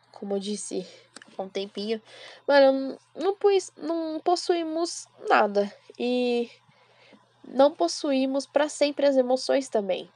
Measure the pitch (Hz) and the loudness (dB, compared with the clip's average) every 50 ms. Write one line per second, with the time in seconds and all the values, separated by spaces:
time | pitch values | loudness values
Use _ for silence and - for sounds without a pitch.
0 | _ _ - - 214 202 202 196 190 208 208 202 - - - 190 180 - - - | _ _ -20 -14 -8 -6 -4 -4 -4 -6 -8 -8 -8 -8 -8 -8 -8 -10 -14 -20
1 | _ _ - - - - - - 190 196 - 196 196 208 - 202 202 214 226 220 | _ _ -20 -20 -20 -16 -12 -12 -10 -8 -8 -8 -8 -8 -8 -8 -6 -6 -6 -6
2 | - - - - - - - - _ - 277 285 277 269 269 269 269 269 262 - | -8 -12 -20 -20 -20 -20 -20 -8 _ 4 6 6 6 6 4 2 -2 -6 -10 -12
3 | _ _ - - 302 381 403 - - 403 392 381 - - - - - 302 330 330 | _ _ -10 -4 -2 -2 0 2 2 4 4 2 0 -4 -10 -10 -8 -6 -4 -4
4 | 330 320 311 311 - 349 359 339 - - 359 339 330 320 311 330 339 339 - - | -4 -6 -6 -4 -2 0 0 0 0 0 -2 -2 -2 -4 -4 -4 -4 -4 -6 -10
5 | - - _ - - 427 359 240 220 208 202 202 202 202 - - _ - - - | -16 -18 _ -10 -2 2 4 4 4 2 2 0 -2 -2 -4 -14 _ -18 -10 -6
6 | 240 247 247 247 247 240 240 240 233 233 - _ _ _ _ _ _ _ _ _ | -4 -2 -2 -2 0 0 -2 -2 -4 -6 -10 _ _ _ _ _ _ _ _ _
7 | _ - - - _ _ _ _ - - - 247 269 294 330 - 339 330 - - | _ -20 -20 -20 _ _ _ _ -20 -4 2 4 4 4 4 2 -2 -2 -2 -2
8 | - 302 269 262 262 269 262 277 269 - - 277 294 302 - - 294 294 285 - | -2 -2 0 0 0 0 -2 -4 -4 -2 0 0 0 -2 -2 0 -2 0 0 2
9 | 277 285 269 262 247 247 254 262 - - 262 277 262 - - 220 202 190 180 - | 2 2 4 4 2 2 0 -2 0 0 0 0 0 0 -2 -2 -2 -2 -4 -6
10 | 170 175 _ | -6 -12 _